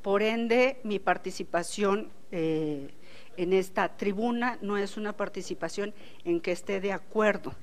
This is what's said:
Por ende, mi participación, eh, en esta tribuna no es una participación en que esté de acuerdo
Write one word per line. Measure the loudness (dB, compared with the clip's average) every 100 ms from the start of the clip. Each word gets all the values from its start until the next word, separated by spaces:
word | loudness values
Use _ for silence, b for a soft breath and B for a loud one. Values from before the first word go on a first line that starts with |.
Por | 4 4
ende, | 4 2 4 6 4 2
mi | -2 0
participación, | 2 2 0 -6 -2 -2 -2 2 4 4 0 -10 -6
eh, | 0 2 2 0 -2 -6 -10 B B B -4
en | 4
esta | 4 4 0 0 0
tribuna | -2 2 0 2 0 -2
no | -2 -2
es | -2 -4
una | -6
participación | -4 -4 -4 -6 -4 -4 -4 -4 B B B
en | 0 0
que | 2
esté | -2 -2 -2
de | -2
acuerdo | -4 -2 4 4 4 -4 -8